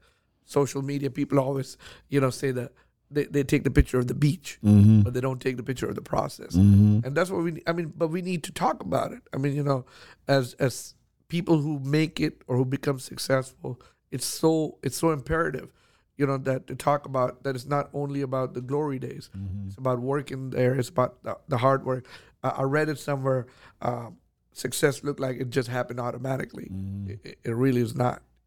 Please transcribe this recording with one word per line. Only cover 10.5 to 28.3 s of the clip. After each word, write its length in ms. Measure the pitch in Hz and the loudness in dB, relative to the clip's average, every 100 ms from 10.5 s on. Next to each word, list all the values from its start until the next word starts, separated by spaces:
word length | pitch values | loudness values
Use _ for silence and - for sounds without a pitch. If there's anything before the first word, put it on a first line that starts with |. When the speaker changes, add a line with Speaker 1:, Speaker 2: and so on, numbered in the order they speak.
| - | -2
Speaker 1:
as 340 | 131 - - - _ _ - | -2 -2 -12 -18 _ _ -6
people 280 | 170 175 160 | -4 2 2
who 220 | 147 147 | 2 -4
make 400 | 135 151 156 - | 0 0 0 0
it 240 | 156 - - | -4 -4 -2
or 100 | 127 | 0
who 80 | 131 | 0
become 340 | 143 147 135 | 0 -2 -4
successful, 840 | - 131 - 135 131 - 131 123 - _ _ | -6 -8 -2 -2 -2 -10 -12 -12 -16 _ _
it's 140 | 131 - | -8 -6
so, 520 | - 160 160 151 - | 0 2 4 0 -4
it's 140 | 139 - | -6 -2
so 140 | 165 | 0
imperative, 580 | 151 127 160 165 - - _ _ _ _ - | 0 -2 -2 -2 -4 -12 _ _ _ _ -4
you 80 | 139 | -2
know, 120 | 135 | -2
that 300 | 135 131 - | -2 -4 -6
to 80 | 131 | -4
talk 300 | - 147 - | 0 0 -2
about 380 | 135 127 - | -2 -2 -4
that 120 | 139 127 | -6 -6
it's 100 | 131 | -4
not 240 | 143 143 | -4 -4
only 280 | 143 143 139 | -6 -6 -4
about 320 | 131 131 127 | -4 -4 -4
the 80 | 147 | -6
glory 380 | 123 147 151 131 | -6 -4 -2 -6
days. 300 | 127 135 - 95 | -8 -12 -14 -10
Speaker 2:
Mm-hmm. 300 | 98 101 98 | -8 -8 -8
Speaker 1:
It's 100 | 98 | -4
about 220 | 131 120 | -2 0
working 500 | 127 143 131 135 131 | 0 -2 -4 -8 -6
there. 240 | 123 127 135 | 0 2 2
It's 140 | 120 | -2
about 320 | - 127 - | 0 -2 -2
the, 140 | - 98 - | -12 -10 -4
the 100 | 123 | 0
hard 280 | 131 135 131 | 2 2 0
work. 200 | 127 - - - _ | -6 -6 -20 -20 _
I, 60 | 131 | -6
I 120 | 131 | -2
read 240 | 135 147 156 | 0 0 0
it 100 | 143 | -2
somewhere. 480 | - 139 135 131 120 - - - | -4 -2 0 -2 -2 -14 -20 -8
Um, 360 | - 120 113 - _ _ _ | -6 -4 -8 -16 _ _ _
success 500 | - 127 - 151 135 | -8 -6 0 0 0
looked 160 | 143 143 | -6 -4
like 180 | 135 127 | -4 -4
it 80 | 127 | -4
just 180 | 131 117 | -2 -2
happened 320 | 123 123 120 | -4 -4 -6
automatically. 720 | 120 113 131 131 123 - - | -6 -6 -4 -4 -6 -10 -12
Speaker 2:
Mm-hmm. 380 | 95 95 98 98 | -10 -8 -8 -8
Speaker 1:
It, 80 | 107 - | -10 -14
it, 140 | - | -12
it 80 | - | -6
really 300 | 113 135 123 | 0 2 2
is 140 | 113 127 | 0 0
not. 260 | 123 - _ | -2 -2 _